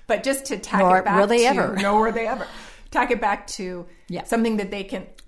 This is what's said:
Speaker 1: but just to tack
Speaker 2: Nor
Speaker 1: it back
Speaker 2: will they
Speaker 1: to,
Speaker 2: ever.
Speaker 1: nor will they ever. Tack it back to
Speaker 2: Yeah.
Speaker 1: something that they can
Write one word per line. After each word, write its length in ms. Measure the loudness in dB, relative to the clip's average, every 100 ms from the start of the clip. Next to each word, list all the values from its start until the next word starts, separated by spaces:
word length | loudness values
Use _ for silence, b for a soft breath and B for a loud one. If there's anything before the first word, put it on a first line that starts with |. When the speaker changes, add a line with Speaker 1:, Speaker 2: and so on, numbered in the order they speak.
| -4
Speaker 1:
but 160 | -2
just 220 | 0 -4 -4
to 100 | -8
tack 220 | -2 2
Speaker 2:
Nor 160 | 6 4
Speaker 1:
it 60 | 4
back 140 | 4
Speaker 2:
will 80 | 4
they 120 | 4
Speaker 1:
to, 40 | 4
Speaker 2:
ever. 300 | 2 0 0
Speaker 1:
nor 280 | 2 4 2
will 60 |
they 160 | 0 -4
ever. 200 | -4 -8 B B B B
Tack 180 | -2 0
it 80 | 0
back 260 | 0 -2 -6
to 380 | -10 -8 -10 -14 b b
Speaker 2:
Yeah. 160 | -10
Speaker 1:
something 340 | -2 0 0 0
that 120 | -4
they 120 | -8
can 240 | -8 -10 -12 -18